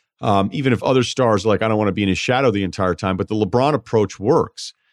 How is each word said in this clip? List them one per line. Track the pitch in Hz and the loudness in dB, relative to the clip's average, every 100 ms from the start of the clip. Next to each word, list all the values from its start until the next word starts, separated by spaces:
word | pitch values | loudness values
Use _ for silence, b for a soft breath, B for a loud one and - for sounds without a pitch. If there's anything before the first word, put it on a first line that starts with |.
| b - | b -8
Um, | 117 98 98 | 0 0 0
even | 131 131 | -2 0
if | 117 | 0
other | - 131 | 2 0
stars | 120 - 123 104 107 | 0 0 2 2 2
are | |
like, | 98 | 0
"I | 110 | 2
don't | 107 | 0
wanna | 104 | 0
be | 92 | 0
in | 98 | 0
his | 87 | 0
shadow | - 127 135 | 0 0 2
the | 101 | 0
entire | 95 - 92 90 | -2 -2 -2 -2
time," | 95 92 | -2 -2
but | 95 | -2
the | 107 | -2
LeBron | 101 120 139 | 0 2 2
approach | 147 - 113 101 - | 0 0 0 0 -4
works. | 101 165 - - - - _ | -2 -2 -2 -6 -16 -18 _